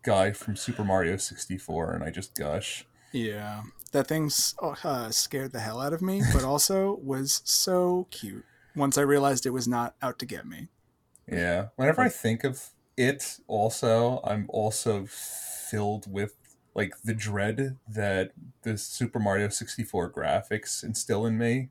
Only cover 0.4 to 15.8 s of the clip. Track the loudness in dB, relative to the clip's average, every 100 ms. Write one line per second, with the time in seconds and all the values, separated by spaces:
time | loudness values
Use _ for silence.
0.4 | -6 -4 -4 -2 2 4 4 0 -4 -8
1.4 | -8 -8 -4 -4 -2 -2 -4 -6 -8 -6
2.4 | -2 -2 -4 -10 -14 _ _ -4 -4 -4
3.4 | -8 -10 -12 -16 -2 0 2 0 0 0
4.4 | 0 -2 -6 -4 -2 -2 0 -2 0 -4
5.4 | -6 -6 -6 -4 -2 -2 0 2 4 4
6.4 | 4 2 4 4 2 0 -4 -2 0 0
7.4 | 2 2 4 4 4 2 0 -8 -10 -10
8.4 | -16 _ _ 0 2 4 6 6 6 2
9.4 | 0 -2 0 0 -2 _ -6 -6 -10 -10
10.4 | -12 -14 -16 _ _ _ _ _ -6 -2
11.4 | 0 0 -2 2 4 4 2 2 0 2
12.4 | 0 -4 -12 _ _ 2 2 2 -6 -10
13.4 | -4 0 0 2 4 4 4 2 0 -2
14.4 | -2 -2 0 0 0 0 -4 -12 -10 -10
15.4 | -10 -10 -4 -2